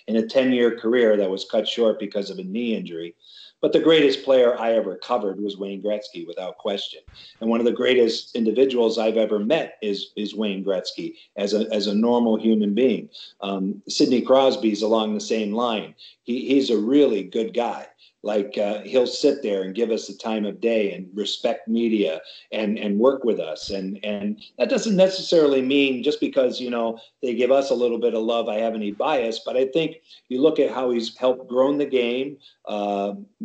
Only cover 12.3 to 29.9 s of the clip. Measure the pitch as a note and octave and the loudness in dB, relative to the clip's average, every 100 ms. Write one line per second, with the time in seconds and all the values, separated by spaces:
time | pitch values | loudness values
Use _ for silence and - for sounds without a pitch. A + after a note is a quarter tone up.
12.3 | A2 A2+ A2 G2+ G2+ B2+ G#2+ - - - | 2 2 2 2 2 2 0 -6 -18 -20
13.3 | - G2 F#2+ F#2+ - - - C3 B2 A2 | -12 -6 -4 -4 -6 -6 0 2 2 4
14.3 | C3 C3+ A2+ A2+ G#2 G#2+ A2 G#2+ G#2+ G#2 | 4 4 2 -2 0 0 0 0 -4 -4
15.3 | A2+ G#2 A2 B2 A2 E2 - - _ - | -4 -2 -2 -2 -4 -8 -16 -20 _ -8
16.3 | B2 A#2 C#3 B2 G#2+ A2 C#3+ C3+ G#2 F2+ | -6 2 2 4 0 4 4 4 2 -4
17.3 | A#2 G#2+ A2 A#2 F#2+ - _ _ _ G#2 | -4 -4 -2 -4 -6 -12 _ _ _ -4
18.3 | G#2+ G2+ A#2 G#2 G#2 G2+ B2+ A#2+ - D3 | -2 -2 -2 -2 -4 0 2 2 2 0
19.3 | - A2 G2 F#2+ F#2+ A2+ A2 - G2 A2+ | 2 -2 -2 -4 -2 -2 -2 -6 -10 -6
20.3 | A2 G#2 G2 A2+ A2+ G2 F2 F2+ G2 G2+ | -4 -4 -2 0 2 0 -4 -10 -8 -6
21.3 | - B2 A2+ - A2+ A#2 A2 F#2 D#2+ - | -4 -4 -4 -2 0 2 2 0 -2 -10
22.3 | - - G#2+ G#2+ G#2+ G#2 G2+ B2+ C#3 A#2+ | -20 -10 -4 -2 -2 -2 2 4 2 0
23.3 | F2+ E2 D#2 - G2 F#2+ G2+ G#2 G#2 G2+ | -2 -4 -8 -8 -8 -8 -8 -8 -6 -6
24.3 | G#2+ - - E3 B3+ A3+ F#3 F#3+ F#3+ - | -8 -10 -4 0 0 2 4 4 2 2
25.3 | E3+ D3 C3+ B2+ C#3+ C#3 B2+ C3+ D3+ C#3+ | 4 4 4 2 2 2 0 -2 -2 -2
26.3 | C3+ B2 G#2+ B2 A#2+ A2+ A2+ - - B2+ | 2 0 0 -4 -2 -2 -4 -14 -8 -4
27.3 | A2+ B2 C#3 C3+ B2 B2 A2+ A#2 A2+ A2+ | 0 4 4 2 0 0 0 0 0 -2
28.3 | A#2 A2+ G#2+ A2+ A2 G#2 G2+ C3+ C#3+ A2+ | -2 -2 -2 -2 -4 -6 -4 -2 0 -2
29.3 | A2+ - B2 C3+ E3 D#3 | -6 -4 -2 0 0 -2